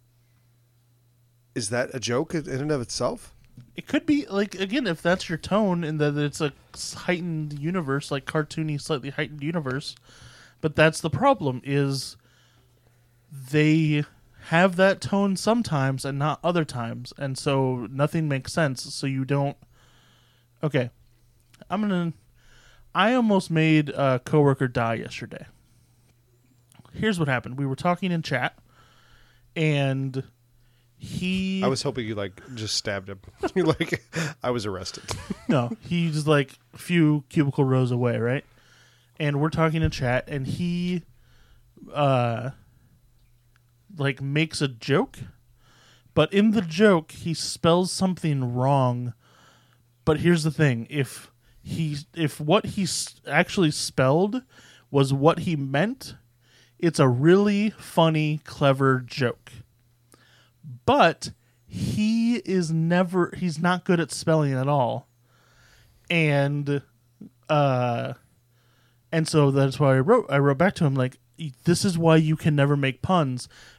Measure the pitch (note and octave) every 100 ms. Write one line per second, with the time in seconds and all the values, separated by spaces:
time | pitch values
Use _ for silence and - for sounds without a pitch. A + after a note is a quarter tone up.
0 | _ _ _ _ _ _ _ _ _ _
1 | _ _ _ _ _ C3 A2+ B2 C3 C3
2 | G#2+ A#2+ D#3+ E3+ C#3+ C3 D3 D3 A#2 -
3 | B2 - - - - - - - - C#4+
4 | - D4 - G3 G#3 F3+ G3 B3+ A3+ E3
5 | E3+ F#3 - D#3 - G#3 G#3+ F3 D#3+ D#3
6 | D3 D3 D3 - D3+ - _ - - -
7 | - F3+ F3 D#3+ D3+ D3 D3+ F#3 C#3 C#3
8 | - C#3+ - D#3+ D3 - D#3 D3 - D3+
9 | C3+ C3+ D3+ D3 C#3+ F3 C3+ C3 - -
10 | _ - - - - _ D#3 D3 D#3 D#3
11 | E3 D3 C4+ C#4 D3 B2+ C#3 C#3+ C#3 C3+
12 | - - _ _ _ _ _ _ _ _
13 | _ _ _ C#3 C3 D3+ D3+ D#3 D#3 D3
14 | D3 _ _ - - E3 F#3+ F3+ F#3+ -
15 | - G3+ G3+ F#3 G#3 A#3+ A3 D3 C3+ C3
16 | C#3 C#3 D3 C#3+ E3 F3 D3+ B2 A#2 A#2+
17 | B2 - C#3 C3 - C3+ C3 B2+ A2+ C3+
18 | D3 E3+ D#3 C3+ - - D3+ B2+ - -
19 | C#3 C3+ C3 C#3+ C#3 - - _ _ _
20 | _ _ _ _ _ _ D#3 C3+ A#2+ -
21 | _ _ _ _ _ _ - F#3 G#3 F3+
22 | E3+ - _ _ _ - - - - E3+
23 | G3+ B3+ A3 G3 - D#3+ D#3+ D#3 D3 -
24 | C#3 B2+ - D#3 C#3+ C3 C3 B2 A#2 A2+
25 | - - A#2+ - - _ _ _ _ _
26 | _ _ _ _ _ _ _ _ - -
27 | G#3+ F3+ D3 B2+ - C3 C#3 C3+ F3 F3
28 | F#3 E3+ D#3 B2+ C#3 - _ _ _ _
29 | _ - _ _ _ - D#3 C#3+ C3+ C3+
30 | C3+ C3 - _ _ _ _ _ _ _
31 | - - F3+ F#3 F#3+ F#3+ C3 C3 D3 A#2
32 | A2 G#2 G2+ G2 - B2 G#2+ - - G2
33 | F#2+ G2 - - - F#3+ D#3+ - E3+ -
34 | - E3 D#3 - - A#2+ G#2 F#2 F#2+ -
35 | - - - - - C#3+ A#2+ A3 - E3+
36 | E3+ D3+ D3+ D3 C3+ - _ - - F3
37 | D3+ D3+ - E3 C#3 C#3+ C3+ C3 B2+ B2
38 | A#2+ A2 A#2 C#3 - _ _ _ _ _
39 | _ _ D3+ C#3+ D#3 D#3 D#3+ D#3 D#3 -
40 | B2 B2 - C#3+ C3 - F3 F3 F3+ F3
41 | - - _ - - - _ - - C#3
42 | C#3+ C3 A#2+ A#2 B2 - _ _ _ _
43 | _ _ _ _ _ _ _ _ _ F3+
44 | C#3 C3 C#3 D3 D#3+ - C#3+ A#2+ - C#3+
45 | C4+ - - - _ _ _ _ _ _
46 | _ - D#3 G3 A3 A3 E3+ D#3+ G#3+ F3+
47 | D#3+ - E3+ D#3+ - - E3+ E3+ F#3 -
48 | F#3+ F3 E3 C#3 B2 B2 C3 C#3 B2+ B2
49 | B2 - _ _ _ _ _ _ _ _
50 | - D3+ E3+ F3 D#3 D3 D3+ A#2 A#2 D3
51 | C3 - - _ _ _ - - D#3 D3
52 | D3+ - D3+ - D3+ G3+ - - F3 -
53 | - - - C#3+ F3+ - D#3+ - - -
54 | C3 D#3 G3+ B3+ - - - - _ C#3
55 | C3+ C#3 D3+ E3+ F#3 D#3 C#3 C#3 G3+ C4
56 | - - _ _ _ _ _ _ E3+ D#3+
57 | C3+ B2 D#3 F#3 G#3 G3+ G#3 - - -
58 | E3 D#3 D3+ D3+ - - D3 C3+ C3+ B2+
59 | A#2+ - A#2+ - - - - _ _ _
60 | _ _ _ _ _ _ D#3 A#2+ - C#4+
61 | A3 - - - _ _ _ - - -
62 | G#3+ A3+ A3+ A#3+ - F#3 E3 D#3+ E3 F3
63 | F#3 F#3 F3 - F3+ D3 F3 F3+ - F3
64 | D#3+ - - D#3+ C#3+ C3 C3+ D3 A#2 A#2
65 | - _ _ _ _ _ _ _ _ _
66 | _ E3+ D#3 C#3+ C#3 D3 C#3+ C#3+ - _
67 | _ _ - _ - D3+ C#3+ B2+ B2 A#2
68 | B2 B2+ _ _ _ _ _ _ _ _
69 | _ E3 D#3+ D#3+ C#3+ C#3 C3+ C3 D3 C3
70 | C3+ A#3+ - C#3 C#3 C#3 F3+ - D3+ C3+
71 | B2+ - _ - D#3+ - - E3+ G3+ E3+
72 | E3 D#3+ D#3 D#3 E3 D3 C#3+ D3 C3+ B2+
73 | - F#3 C#3 B2 - - -